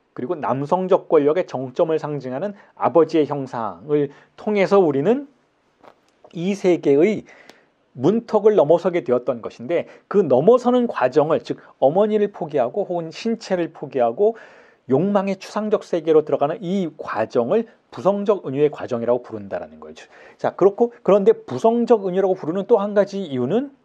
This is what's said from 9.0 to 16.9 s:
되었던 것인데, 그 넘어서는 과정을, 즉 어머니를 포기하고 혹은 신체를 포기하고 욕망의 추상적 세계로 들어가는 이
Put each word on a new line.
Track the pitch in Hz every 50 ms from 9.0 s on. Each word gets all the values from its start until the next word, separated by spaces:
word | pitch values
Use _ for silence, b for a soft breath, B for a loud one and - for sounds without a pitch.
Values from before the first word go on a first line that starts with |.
| -
되었던 | 127 123 123 123 135 127 117
것인데, | 101 92 - - 117 123 170 151 123 B B B B
그 | - -
넘어서는 | 208 190 139 127 127 156 214 247 240 233 247 247 247 240
과정을, | 233 - - 127 127 120 151 143 160 156 113
즉 | - - 139 B B B B _
어머니를 | 131 135 156 190 214 208 214 208 208 208
포기하고 | - - 180 151 151 139 117 127 - 208 190
혹은 | 170 180 175 160 160
신체를 | 151 - - 226 226 226 - - 190 175 170 151 -
포기하고 | - 156 135 - 131 120 117 120 - 202 220 233 B B B B B B B B B _ -
욕망의 | 135 139 180 202 208 196 190 196 190
추상적 | 196 - - - 214 214 214 208 196 -
세계로 | - 185 170 151 165 156 156 151
들어가는 | 151 139 131 143 147 170 -
이 | - 170 196 202 180 151